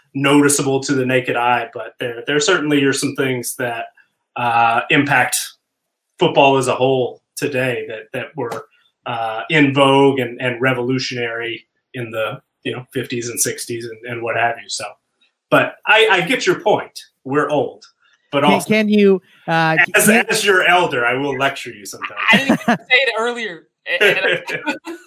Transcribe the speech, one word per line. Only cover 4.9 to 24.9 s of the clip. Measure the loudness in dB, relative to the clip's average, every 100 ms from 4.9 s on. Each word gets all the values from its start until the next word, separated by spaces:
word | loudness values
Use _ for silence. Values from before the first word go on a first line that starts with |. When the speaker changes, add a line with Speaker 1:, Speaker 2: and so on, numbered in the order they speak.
| 0 2 2 2 -2 -8 -16 _ _ _ _ _ -2
Speaker 1:
football | 0 4 4 4
as | 0
a | 0
whole | 2 2 -2 -6 _ -6
today | -4 -2 -2 -4 -8
that, | -12 -10
that | -10 -10 -8
were, | -8 -8 -14 _ _ _ -8
uh, | -6 -4 -6 -2
in | 2 2
vogue | 4 4 6 4 2
and, | -4 -4
and | -4 -2
revolutionary | 0 0 -2 -2 -4 -6 -6 -6 -8 -10 _ _ _
in | -12 -8
the, | -4 -6 -6 _ _
you | -10
know, | -8 -8
fifties | -8 -6 -6 -6
and | -4
sixties | -4 -4 -8 -10 -10
and, | -14 -12
and | -8
what | -4 0
have | 0 -2
you. | -10
So, | -10 -10 -14 _ _ _ _ 2
but | 2 2 -2 2
I, | 4 4
I | 2
get | 0 -2 0
your | 0
point. | 0 0 -2 -16 -20 _
We're | -4 -2 0
old, | -2 -2 -6 -20 _ _ _ _
but | 2
Speaker 2:
Can, | 4
Speaker 1:
also | 2 2
Speaker 2:
can | 0 4
you, | 4 6 4 _ _ -2
uh, | 0 2 2 2 4
Speaker 1:
as, | 4
Speaker 2:
can | 4 2
Speaker 1:
as | 0 2
your | 2 4
elder, | 4 2 0 0
I | 0
will | -2 -2
lecture | -2 -2 -12
you | -16 -16
sometimes. | -14 -12 -4 2
Speaker 3:
I | 2
didn't | 2 -2
even | 0 -2
say | 2
it | 0 2 -2
earlier. | -4 -4 -8 -10 _ _ -6
And, | 2
and | 2 2 0 -2 -6 -8 -6 -8
Speaker 1:
<laughs> | -10